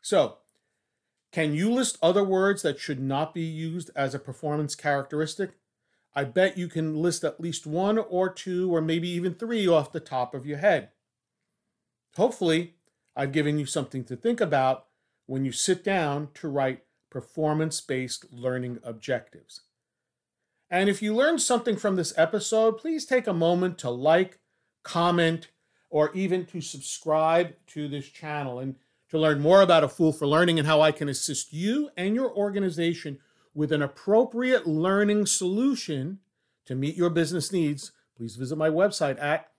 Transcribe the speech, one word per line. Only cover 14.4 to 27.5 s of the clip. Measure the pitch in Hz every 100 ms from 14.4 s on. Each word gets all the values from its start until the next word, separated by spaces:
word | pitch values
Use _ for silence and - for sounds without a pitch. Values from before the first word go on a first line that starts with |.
| 196 143 131 131 _ _ _ _ -
when | 135
you | 135
sit | - - 180
down | 202 190 156 143 147 -
to | 160
write | 139 135 127 _ _ _
performance-based | 135 - - 156 156 160 156 - 131 127 - -
learning | 123 127 127 123 120
objectives. | 120 110 - 123 - 80 _ - _ _ _ _ _ _ _ _ _ _ _
And | 180 196
if | 196
you | 214 220
learned | 294 330
something | - 240 240 202
from | 208 190
this | 165 -
episode, | 160 214 - 220 220 220
please | 320 320 -
take | 254 226
a |
moment | 175 165 180 185 180
to | 131
like, | 123 143 170 185 - _ _ _ _
comment, | - 170 175 175 165 165 - _ _ _ _
or | 151 151
even | 185 190 185 175
to | 180
subscribe | 143 143 - - 160 156 160 165 175